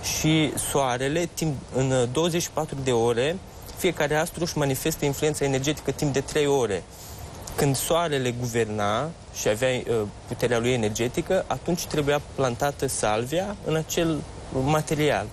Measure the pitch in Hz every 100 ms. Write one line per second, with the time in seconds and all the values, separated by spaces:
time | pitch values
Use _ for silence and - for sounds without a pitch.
0 | - - 156 160 147 110 - 147 135 123
1 | 135 165 170 - 160 127 - 127 135 131
2 | 120 127 170 170 - - 156 139 131 117
3 | 117 117 139 185 - - - - 180 -
4 | 147 151 165 - 170 - 143 135 160 160
5 | 143 139 151 147 139 135 135 147 - 131
6 | 151 139 139 156 143 139 113 92 - -
7 | - - - - - - 143 131 - 165
8 | 170 139 123 120 123 117 107 107 104 110
9 | 151 165 - - - 107 131 127 - 117
10 | 104 - - 120 120 117 120 127 107 107
11 | 120 147 160 185 - 131 - 175 - 151
12 | 143 143 - - 131 117 143 139 135 -
13 | 107 107 123 160 202 202 - 156 156 -
14 | 165 147 - - - 131 135 156 151 151
15 | 151 107 104